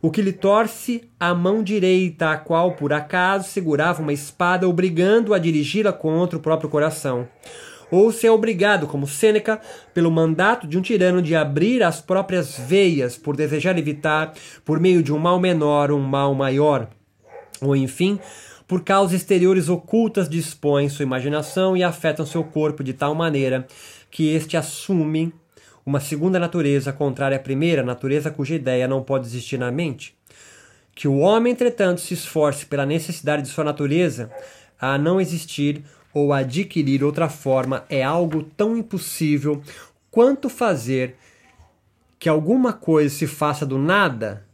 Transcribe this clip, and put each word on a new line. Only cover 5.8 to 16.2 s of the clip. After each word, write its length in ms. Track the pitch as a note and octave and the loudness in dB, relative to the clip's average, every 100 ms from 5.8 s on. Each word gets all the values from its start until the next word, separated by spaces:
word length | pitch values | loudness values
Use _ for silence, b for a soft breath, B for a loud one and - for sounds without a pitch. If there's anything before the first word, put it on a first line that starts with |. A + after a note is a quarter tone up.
| G#3 | 0
contra 460 | F3+ D#3+ D#3+ F3 E3+ | 0 -2 0 0 -2
o 20 | |
próprio 300 | D3+ D#3 D#3 | -2 -2 0
coração. 580 | D3 D#3 - C#3 B2 B2 _ B B B B B | 0 0 -2 -4 -4 -6 _ B B B B B
Ou 200 | F3 A3 | 4 4
se 160 | A3 A3+ | 4 4
é 40 | |
obrigado, 560 | A3 A3+ F#3+ G3+ G3+ D3 | 4 2 2 2 2 0
como 200 | C#3+ C#3 | -4 -6
Sêneca, 540 | - A3 G#3+ G#3+ G#3+ B B B | 2 2 2 0 -4 B B B
pelo 180 | - E3+ | 0 2
mandato 560 | E3 D#3+ D#3+ F#3+ A#3+ D#3+ | 4 2 4 2 2 -2
de 120 | E3+ | -4
um 40 | |
tirano 380 | F#3 A3 F3+ F3+ | 0 2 4 2
de 140 | E3 D#3+ | 2 0
abrir 460 | D3 C#3 F#3+ B3+ | 0 0 2 2
as 180 | F#3 D#3 | 2 0
próprias 560 | - F#3 F#3+ F3+ C#3+ - | -2 -2 0 -2 -4 -8
veias, 600 | B2 F#3+ G3 D3+ B2 A#2+ | 0 4 4 2 -2 -4
por 180 | - C#3 | -6 -2
desejar 400 | D3+ D3+ E3+ F3 | 0 0 0 0
evitar, 560 | D3 D3 D#3 D3+ D#3+ B B B | -2 -2 0 0 -2 B B B
por 160 | - D#3 | -2 2
meio 220 | F3+ F3 | 4 4
de 100 | C#3 | 4
um 60 | D3+ | 0
mal 200 | E3 F3+ | 2 2
menor, 520 | F#3 E3+ D3 D3 C#3+ | 2 2 2 2 2
um 100 | D3 | 0
mal 340 | C3+ C#3 | 0 0